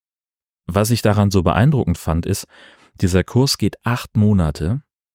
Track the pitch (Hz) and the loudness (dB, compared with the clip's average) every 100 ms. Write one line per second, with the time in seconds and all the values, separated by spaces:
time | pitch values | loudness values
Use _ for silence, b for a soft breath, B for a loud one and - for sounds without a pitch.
0 | _ _ _ _ _ _ - 92 107 117 | _ _ _ _ _ _ -4 -2 0 0
1 | 110 104 101 98 87 78 123 147 - 87 | 2 2 2 2 0 2 2 2 -2 -4
2 | - 82 - 95 - B B B B B | -2 -4 -2 -6 -8 B B B B B
3 | 98 90 87 120 139 - 104 - - 120 | 0 0 0 0 0 0 -4 -4 -6 -6
4 | - 117 104 101 80 73 78 131 - _ | -4 0 2 2 0 -2 -4 -6 -8 _
5 | _ | _